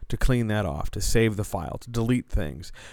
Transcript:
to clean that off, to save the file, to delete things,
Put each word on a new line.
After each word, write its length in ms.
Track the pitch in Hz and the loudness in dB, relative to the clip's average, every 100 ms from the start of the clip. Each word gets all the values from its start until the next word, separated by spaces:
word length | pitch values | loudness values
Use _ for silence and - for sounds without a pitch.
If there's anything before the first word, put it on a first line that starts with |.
| - | -6
to 60 | 117 | 2
clean 320 | - 123 110 | 4 4 2
that 180 | 107 95 | 0 0
off, 260 | 71 - | -2 -4
to 100 | 104 | -2
save 340 | - 113 113 104 | 2 4 4 2
the 60 | |
file, 340 | 101 95 71 - | -4 -6 -6 -10
to 100 | 120 | -6
delete 400 | 117 113 127 - | -2 0 0 0
things, 420 | - 78 67 - - - | -2 -2 -6 -12 -16 -16